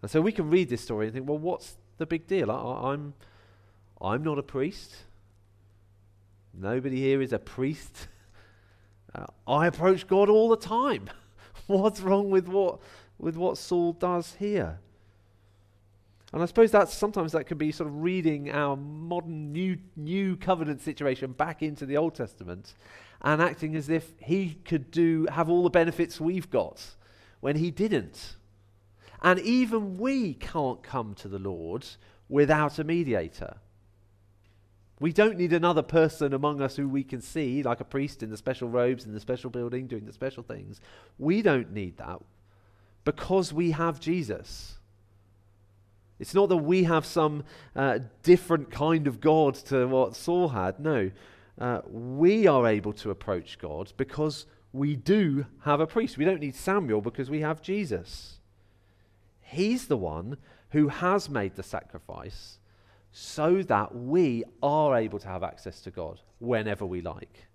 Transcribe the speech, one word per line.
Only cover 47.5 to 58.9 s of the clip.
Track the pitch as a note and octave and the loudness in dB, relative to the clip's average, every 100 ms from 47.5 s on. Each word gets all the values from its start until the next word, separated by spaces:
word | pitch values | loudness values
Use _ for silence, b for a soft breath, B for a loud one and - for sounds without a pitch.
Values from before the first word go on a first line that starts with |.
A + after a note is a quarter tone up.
| B B - | B B -2
uh, | C3+ A2 B2+ - | 0 0 -4 -6
different | - F3 - E3 C#3 | 6 6 8 0 0
kind | - D3+ E3 C#3+ | -2 2 2 2
of | A2+ | 0
God | D#3+ D#3 D3 C3+ - | 4 6 4 2 -2
to | C3+ B2+ | 0 2
what | C3 C3 A2+ | 2 2 -2
Saul | - F3 F3 | -2 2 2
had. | A#2 F#2 G2 | 0 -2 -2
No, | D3 C#3 F#2+ - B B B - | -2 0 -2 -6 B B B -8
uh, | A#2+ A#2+ - | -4 -4 -6
we | A2+ A#2+ C3 E3+ G#3+ G3 | -12 -10 4 4 6 6
are | C#3 A#2 | 6 4
able | G#2+ G2 | 2 -2
to | G#2+ A2 | -8 -6
approach | F#2+ - F#2+ E2 - | -8 -4 -6 -6 -14
God | F2 D2+ - - | -10 -10 -10 -6
because | C3 - D#3 D3 - b b | -6 -2 -4 -4 -14 b b
we | C3 C#3+ D3 | -4 -4 -2
do | A2 G#3 F3+ C#3 C#3 - | 2 4 4 2 -2 -8
have | D3 D3 | -2 0
a | D#3+ | 2
priest. | A#3 A3+ - | 0 -2 0
We | D#3 | 0
don't | F#3 | 0
need | D3 C3 | -4 -6
Samuel | - G3+ D#3 G#2+ | 0 0 2 0
because | G#2+ - B2+ | 0 -6 -6
we | D3+ | -2
have | D3+ D#3 | -2 -4
Jesus. | - G3 F#3 G2 F2 - - - _ _ _ _ _ | -4 -4 -2 -6 -8 -16 -18 -20 _ _ _ _ _